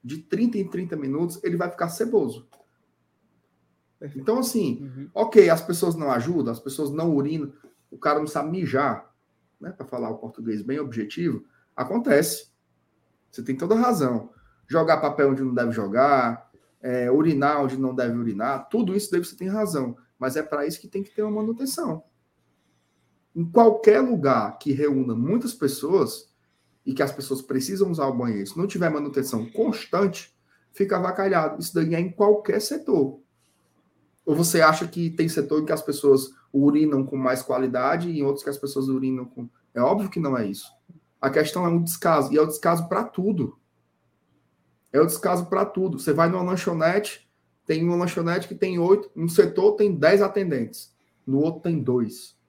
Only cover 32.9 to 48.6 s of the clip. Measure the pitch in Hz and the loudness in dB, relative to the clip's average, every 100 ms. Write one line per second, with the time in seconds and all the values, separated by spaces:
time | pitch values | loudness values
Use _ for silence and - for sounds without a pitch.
32.9 | 190 135 - _ _ _ _ _ _ _ | 2 2 -2 _ _ _ _ _ _ _
33.9 | _ _ _ - 151 170 175 156 156 170 | _ _ _ -2 0 2 6 4 4 -4
34.9 | - 170 165 160 160 139 151 151 151 - | -4 -4 -2 -2 -2 -2 -2 0 -4 -4
35.9 | 143 143 135 135 - _ 139 143 147 151 | 0 4 4 2 -14 _ 2 4 4 2
36.9 | 139 135 135 127 123 - 127 131 123 127 | 2 -2 -2 0 -2 -2 -2 0 0 0
37.9 | 170 175 160 139 139 - 143 139 135 135 | 0 -2 -2 -2 -2 -6 -8 -6 -4 -2
38.9 | 131 131 131 123 - 120 _ _ - 127 | -2 -2 -4 -8 -14 -16 _ _ 0 0
39.9 | 202 196 175 151 131 104 101 - _ _ | 0 -2 -4 -2 -2 -4 -8 -14 _ _
40.9 | - _ _ 135 151 156 180 175 170 170 | -20 _ _ 0 2 0 0 0 0 0
41.9 | - 170 156 135 151 156 156 175 170 165 | -2 2 2 2 2 2 0 0 0 -2
42.9 | 190 233 - 190 185 117 - _ _ _ | -4 -4 -4 -2 -2 -6 -8 _ _ _
43.9 | _ _ _ _ _ _ _ _ _ _ | _ _ _ _ _ _ _ _ _ _
44.9 | 135 165 - 185 180 175 190 202 - 185 | 2 2 2 -2 -2 0 0 0 -2 -4
45.9 | 139 - 147 165 185 180 185 185 170 160 | -4 -2 2 2 2 -2 -2 -2 0 2
46.9 | 190 208 - _ _ _ _ - 160 170 | 2 -2 -12 _ _ _ _ -4 -2 0
47.9 | 175 175 170 170 175 170 190 | 0 -2 -2 -2 -2 -6 -4